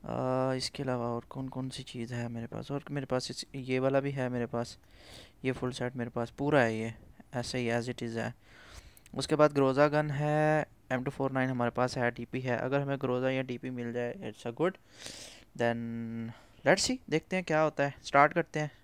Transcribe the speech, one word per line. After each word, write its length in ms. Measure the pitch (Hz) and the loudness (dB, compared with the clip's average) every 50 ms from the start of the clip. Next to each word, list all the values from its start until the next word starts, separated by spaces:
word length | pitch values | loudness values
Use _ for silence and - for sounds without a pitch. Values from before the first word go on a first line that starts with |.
| - | -6
आ, 500 | - - 120 131 127 127 131 131 131 131 | -4 -4 -2 -2 0 0 0 0 0 0
इसके 280 | 127 - - - - | -2 -4 -6 -6 -6
अलावा 240 | 143 135 127 123 117 | -4 -2 -2 -2 -2
और 160 | 120 117 120 117 - | -2 -4 -4 -8 -8
कौन 180 | - 135 131 131 | -10 -10 -8 -8
कौन 200 | - 127 131 131 | -6 -6 -8 -6
सी 140 | - - | -8 -10
चीज़ 320 | 131 - - 123 117 117 123 | -12 -12 -8 -8 -8 -6 -6
है 140 | 120 120 117 | -6 -6 -6
मेरे 180 | 117 117 117 | -6 -8 -8
पास? 240 | - - 107 127 - | -8 -8 -10 -6 -6
और 140 | 139 139 - - | -6 -6 -6 -6
मेरे 160 | 143 143 135 | -6 -6 -2
पास 240 | - 127 127 - - | -2 -2 -2 -2 -4
इस, 160 | - - - - - | -8 -10 -10 -10 -10
ये 240 | 139 127 123 127 131 | -10 -4 -2 0 2
वाला 220 | 131 135 135 139 | 2 4 2 2
भी 100 | 139 139 | 0 0
है 180 | 139 135 127 123 | -4 -2 -2 -2
मेरे 180 | 123 123 120 | -2 -2 -4
पास, 320 | 117 - 120 120 - - - - - - - - - - - - - - - - | -2 -2 -4 -4 -4 -10 -20 -20 -20 -20 -20 -20 -20 -20 -20 -20 -20 -18 -4 -4
ये 80 | 131 | -4
full 200 | 123 - 131 127 | -2 -2 -4 -4
set 240 | 127 - 127 123 127 | -4 -4 -6 -4 -4
मेरे 140 | 127 117 120 | -4 -6 -4
पास 200 | - 123 117 - | -4 -4 -4 -4
पूरा 300 | - - 143 147 147 139 | -4 -4 0 4 6 6
है, 160 | 120 113 110 | 6 4 2
ये 180 | 110 110 113 110 - - - - - - - - | -2 -4 -6 -6 -10 -18 -20 -20 -20 -20 -8 -6
ऐसे 240 | 123 120 - - 127 | -6 -6 -4 -4 -2
ही 100 | 120 113 | 0 0
as 200 | 117 120 113 127 | 0 0 -2 -4
it 80 | 120 | -6
is 60 | - | -6
है। 320 | 123 117 113 117 113 120 123 - - - - - - - - - - - - - - - - | -6 -6 -4 -4 -4 -4 -6 -10 -20 -20 -20 -20 -20 -20 -20 -20 -20 -20 -20 -20 -20 -10 -8
उसके 220 | 135 135 - 156 | -6 -2 0 6
बाद 160 | 143 151 151 | 6 6 6
Groza 360 | 147 143 139 131 131 139 147 151 | 6 4 4 4 6 6 6 6
gun 220 | 147 151 151 151 | 6 2 2 2
है, 560 | 139 139 151 151 151 151 151 151 156 151 - - - _ _ - | 0 0 2 2 4 4 4 4 4 2 0 -2 -10 _ _ -4
एम 120 | 127 127 127 | -2 -2 -2
टू 60 | 147 | -4
फ़ोर 220 | - - 135 135 | -2 0 -2 0
नाइन 180 | 131 131 127 131 | 2 2 0 0
हमारे 200 | 131 123 120 120 | 2 0 0 0
पास 280 | - 123 127 123 - 135 | 2 0 0 0 2 0
है, 120 | 123 120 | 0 0
डीपी 300 | 120 120 120 - - 131 | 0 -2 -10 -6 -6 -4
है। 180 | 127 127 120 - | -2 0 -2 0
अगर 220 | - 131 135 143 | 0 0 0 0
हमें 200 | 139 139 139 135 | 0 0 -2 -2
Groza 300 | 135 123 123 127 127 131 | 0 0 0 2 2 0
या 120 | 131 131 | 0 0
डीपी 280 | 131 131 123 120 - 127 | -2 -4 -6 -6 -6 -8
मिल 220 | 127 123 120 120 | -6 -6 -6 -4
जाए, 220 | 117 123 120 120 113 | -4 -4 -4 -4 -6
it's 320 | 196 - 113 104 - - | -8 -10 -10 -12 -8 -8
a 60 | 120 117 - | -8 -2 0
good, 120 | 156 185 190 - _ - - - - - - - - - - - - - _ 117 | 0 0 0 -4 _ -20 -20 -16 -16 -14 -14 -14 -16 -18 -20 -20 -20 -18 _ 0
then 200 | 120 117 117 117 117 117 117 117 117 113 113 113 113 117 117 - - - - - - | 0 0 0 0 -4 -6 -6 -6 -6 -6 -6 -6 -6 -8 -10 -14 -20 -20 -20 0 4
let's 200 | 135 180 196 - | 4 4 4 4
see, 100 | - 254 254 - - | -2 -2 -4 -2 0
देखते 260 | 147 160 - - 185 | 0 0 0 0 -2
हैं 80 | 185 180 | -2 0
क्या 160 | - 156 156 | 2 4 4
होता 240 | 156 151 - - 139 | 4 4 4 2 0
है। 100 | 143 - - - | 0 -2 -6 -10
Start 280 | - - 139 143 156 | 4 8 8 8 8
करते 280 | - 175 156 - - 156 | 6 0 -2 -2 -2 -4
हैं। 100 | 151 147 - - | -4 -4 -6 -14